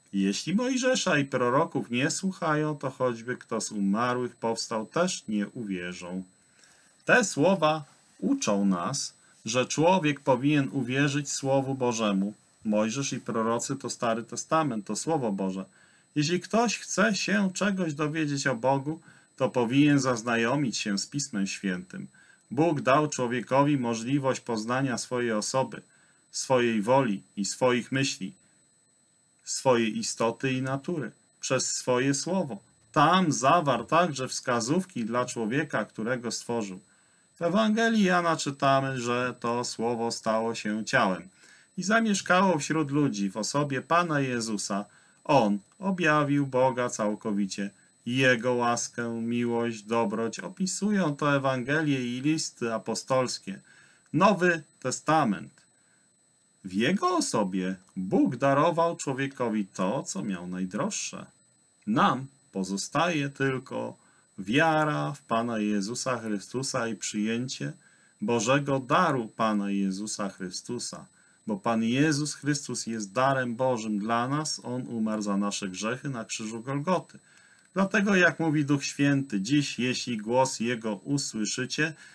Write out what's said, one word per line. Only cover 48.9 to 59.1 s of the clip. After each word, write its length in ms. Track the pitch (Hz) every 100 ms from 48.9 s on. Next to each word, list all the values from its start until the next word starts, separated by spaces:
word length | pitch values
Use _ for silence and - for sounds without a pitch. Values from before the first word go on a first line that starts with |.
| - 117 117
miłość, 600 | 117 120 117 117 120 110
dobroć 580 | 101 117 104 101 92 -
opisują 760 | - - 185 - 202 202 170 143
to 200 | 147 139
Ewangelie 800 | 135 131 123 151 156 135 123 123
i 20 |
listy 540 | 139 160 - - 117
apostolskie. 840 | 113 107 110 - 131 123 - - 98 _ - - _ _
Nowy 500 | 143 196 180 180 165 - _
Testament. 720 | 131 123 - 160 127 85 - _ _ _ _ _ _ _ _ _ _ _
W 80 | 95
Jego 440 | 92 123 185 359 320
osobie 600 | - 117 98 95 92 95 _ -
Bóg 400 | 92 143 151 123
darował 600 | 135 139 165 165 170 165
człowiekowi 720 | -